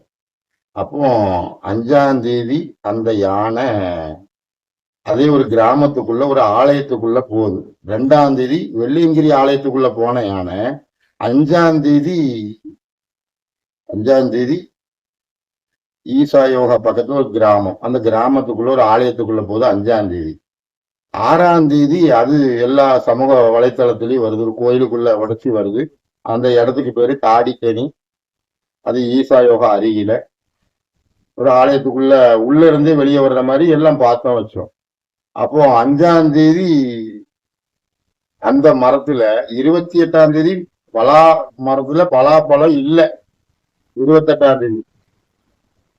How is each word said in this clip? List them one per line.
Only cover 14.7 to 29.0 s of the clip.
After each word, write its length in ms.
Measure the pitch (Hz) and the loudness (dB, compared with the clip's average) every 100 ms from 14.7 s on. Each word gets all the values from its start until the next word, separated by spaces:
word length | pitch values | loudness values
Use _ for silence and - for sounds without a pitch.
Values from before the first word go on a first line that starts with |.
| _ _ _ _ _ _ _ _ _ _ _ _ _ - | _ _ _ _ _ _ _ _ _ _ _ _ _ -4
ஈசா 420 | 131 143 143 131 | -2 2 2 2
யோகா 260 | 127 120 117 | 2 0 0
பக்கத்துல 360 | 113 117 120 | 0 -2 -2
ஒரு 160 | 139 120 | -2 -2
கிராமம், 460 | 110 107 104 98 - | 0 2 2 0 -6
அந்த 180 | 120 127 | -6 -4
கிராமத்துக்குள்ள 720 | 110 110 127 135 117 107 120 | -2 0 0 0 -2 -4 -2
ஒரு 120 | 135 | 2
ஆலயத்துக்குள்ள 640 | 110 113 123 117 110 110 101 | 2 2 0 -4 -4 -4 -4
போகுது 200 | 110 123 | -2 -2
அஞ்சாம் 420 | 101 107 113 101 | -2 -2 -2 -2
தேதி. 340 | 87 78 76 _ _ _ _ _ _ _ | -6 -10 -12 _ _ _ _ _ _ _
ஆறாம் 580 | - 117 165 175 170 151 | -6 0 2 2 2 2
தேதி 420 | 147 143 175 160 | 2 0 2 2
அது 520 | 120 123 147 135 120 | 2 2 0 0 0
எல்லா 360 | 120 139 135 127 | 0 2 2 2
சமூக 360 | 123 120 135 | 0 0 2
வலைத்தளத்திலயும் 880 | 131 117 117 123 120 123 110 117 131 | 4 4 2 0 0 -2 -2 -4 -2
வருது, 160 | 110 107 | -2 -4
ஒரு 140 | 113 113 | -6 -4
கோயிலுக்குள்ள 580 | 120 123 123 120 117 107 | -2 0 -2 -2 0 0
உடைச்சு 320 | 110 113 131 | -2 -6 -4
வருது. 380 | 107 101 110 151 _ _ _ | -4 -4 -4 -8 _ _ _
அந்த 420 | - 113 127 120 | -8 -2 0 2
இடத்துக்கு 300 | 120 127 127 | 0 -2 -4
பேரு 260 | 117 120 139 | -2 -2 -2
தாடிக்கனி. 680 | 113 117 123 120 117 110 143 - _ _ _ _ _ _ _ _ | 0 2 0 -4 -4 -4 -6 -12 _ _ _ _ _ _ _ _
அது 200 | - 123 | -6 -4